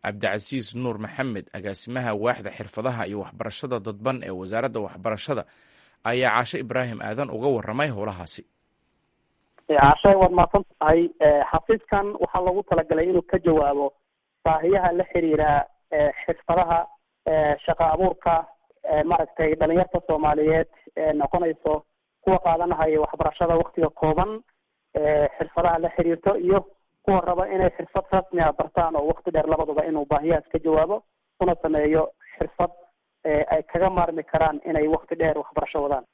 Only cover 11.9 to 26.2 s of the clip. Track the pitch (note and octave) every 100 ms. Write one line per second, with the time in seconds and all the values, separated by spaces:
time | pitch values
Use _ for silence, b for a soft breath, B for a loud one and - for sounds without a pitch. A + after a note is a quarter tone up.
11.9 | G3+ G3+ G#3 F3 F#3 F#3 F#3 G3+ E3+ D#3+
12.9 | D#3 E3+ F3+ - F#3 F3 D#3 C#3+ C#3+ C#3
13.9 | _ _ _ _ _ E3+ D#3+ E3 G3 F3+
14.9 | F3 F#3 F3 E3 D3+ D3+ C#3+ - _ _
15.9 | D3+ D3 - - E3 - E3+ E3+ E3 -
16.9 | - _ _ - D#3 D3+ D3 - E3 E3
17.9 | D#3+ F#3 - - E3 E3 - _ _ -
18.9 | D3+ D#3 E3+ D#3+ - D#3+ D#3+ D#3+ E3+ F3+
19.9 | F3 - D#3 D3+ D3+ D3+ D#3+ E3 _ -
20.9 | - D#3 D3+ C#3 F3+ E3+ D#3 D#3 D3+ -
21.9 | _ _ _ - F#3 F3 E3 F3 D#3 D#3+
22.9 | D#3 D3 D3+ D#3 - E3+ E3 E3+ - D#3
23.9 | - D#3 D#3 F#3+ A3 _ _ _ _ _
24.9 | - D3+ D3+ D3 - D#3+ - E3+ E3 E3
25.9 | - E3+ E3